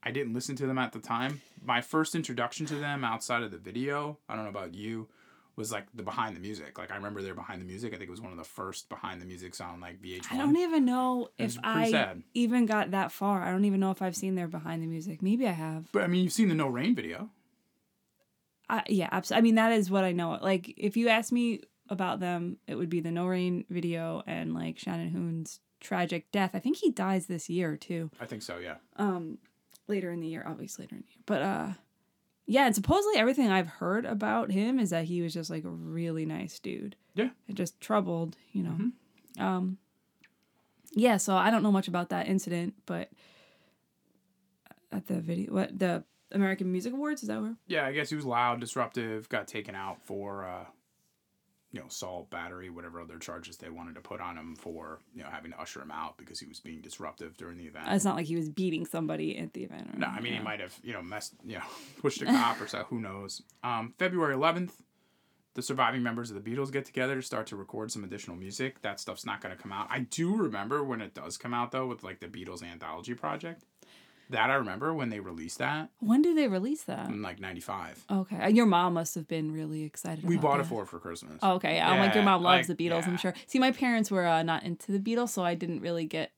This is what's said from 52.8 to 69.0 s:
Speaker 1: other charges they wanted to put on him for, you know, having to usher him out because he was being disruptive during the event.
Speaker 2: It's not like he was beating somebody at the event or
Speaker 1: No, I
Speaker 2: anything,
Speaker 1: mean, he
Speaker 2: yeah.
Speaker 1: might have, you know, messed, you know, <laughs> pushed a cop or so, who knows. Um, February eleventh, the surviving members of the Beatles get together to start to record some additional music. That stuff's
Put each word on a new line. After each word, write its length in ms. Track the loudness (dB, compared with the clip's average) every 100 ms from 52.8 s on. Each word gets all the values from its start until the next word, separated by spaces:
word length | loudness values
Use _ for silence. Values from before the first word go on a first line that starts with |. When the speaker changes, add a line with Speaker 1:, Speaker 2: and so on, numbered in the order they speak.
| -12 -12
Speaker 1:
other 180 | -14 -14
charges 380 | -12 -12 -12 -16
they 120 | -14
wanted 240 | -14 -14
to 60 | -16
put 200 | -12 -10
on 160 | -8 -10
him 200 | -12 -12
for, 420 | -12 -10 -12 -14 _
you 80 | -16
know, 60 | -12
having 220 | -12 -12
to 80 | -14
usher 200 | -12 -12
him 120 | -10
out 240 | -8 -8 -10
because 220 | -16 -14
he 60 | -14
was 120 | -16
being 220 | -14 -14
disruptive 560 | -16 -12 -12 -10 -14 -12
during 220 | -14 -12
the 60 | -14
event. 180 | -10 0
Speaker 2:
It's 140 | 2
not 120 | 2 -2
like 100 | -2
he 80 |
was 140 | -2 -2
beating 360 | -2 0 0 -4
somebody 520 | -4 -2 -2 -4 -4
at 140 | -8
the 100 | -8
event 280 | -10 -10 -10
or 40 | -4
Speaker 1:
No, 80 | -4
I 20 |
Speaker 2:
anything, 140 | -2
Speaker 1:
mean, 80 | -4
he 60 | -4
Speaker 2:
yeah. 60 |
Speaker 1:
might 160 | -4 -6
have, 160 | -8 -12
you 100 | -10
know, 100 | -10
messed, 320 | -8 -10 -10 _
you 140 | -12 -10
know, 60 | -10 -14
<laughs> 200 | -18 -2
pushed 200 | -2 0
a 40 | 4
cop 340 | 6 6 2
or 60 | -4
so, 160 | -6 -4
who 100 | -6
knows. 420 | -6 -8 -10 -12 -14 _
Um, 320 | -4 -2 -4 0
February 360 | 0 4 2
eleventh, 480 | 4 4 4 -2 -6 _ _ _ _ _ _ _
the 80 | -8
surviving 400 | -4 2 2 4
members 280 | 0 -2 -6
of 100 | -8
the 80 | -4
Beatles 220 | -4 -2
get 120 | -2
together 300 | -4 -2 0 0
to 60 |
start 240 | -4 -6 -4
to 80 | -8
record 360 | -8 -8 -6
some 100 | -8
additional 340 | -8 -10 -10 -10
music. 460 | -10 -4 -4 -4
That 160 | -8
stuff's 260 | -8